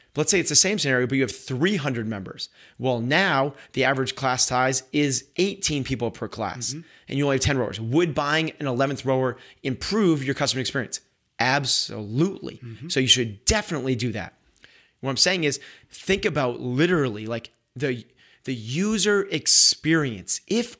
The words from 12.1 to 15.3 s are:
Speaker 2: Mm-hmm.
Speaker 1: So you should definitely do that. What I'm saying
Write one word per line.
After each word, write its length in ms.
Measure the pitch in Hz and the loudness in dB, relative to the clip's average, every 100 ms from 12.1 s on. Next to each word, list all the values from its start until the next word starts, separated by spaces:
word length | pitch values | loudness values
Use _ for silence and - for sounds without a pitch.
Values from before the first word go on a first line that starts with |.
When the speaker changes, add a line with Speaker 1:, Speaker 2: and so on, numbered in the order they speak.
| 120 190 - - 110 | 0 0 0 -10 -12
Speaker 2:
Mm-hmm. 260 | 120 110 156 | -14 -12 -4
Speaker 1:
So 120 | 135 | 2
you 60 | 131 | 4
should 360 | 127 113 98 | 4 2 -2
definitely 520 | - 220 - 156 131 120 | 0 0 0 -2 -2 -2
do 160 | 120 | -2
that. 220 | 104 90 - _ _ - _ _ _ | -4 -10 -16 _ _ -20 _ _ _
What 100 | 131 | -4
I'm 60 | 127 | 0
saying 280 | 180 | 2